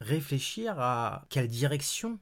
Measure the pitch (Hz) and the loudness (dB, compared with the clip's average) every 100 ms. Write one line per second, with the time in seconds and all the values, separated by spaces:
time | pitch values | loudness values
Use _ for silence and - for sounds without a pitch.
0 | 107 156 143 135 - - 226 165 127 120 | 0 0 2 0 -2 -4 -2 0 2 2
1 | 131 - - 139 117 117 139 147 - - | 0 -2 -2 0 2 2 2 2 -2 -2
2 | 226 220 | -4 -6